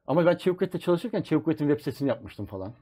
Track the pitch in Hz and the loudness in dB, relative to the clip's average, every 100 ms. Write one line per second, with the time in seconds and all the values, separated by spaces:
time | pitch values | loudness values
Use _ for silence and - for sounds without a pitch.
0 | - 170 170 170 185 180 185 175 - 170 | 0 2 4 4 0 0 -2 -2 0 0
1 | 240 202 - 156 160 156 147 147 - 127 | 0 -4 0 0 2 0 2 2 0 -2
2 | 139 117 - - 101 98 95 - | -2 -2 -6 -12 -10 -8 -8 -12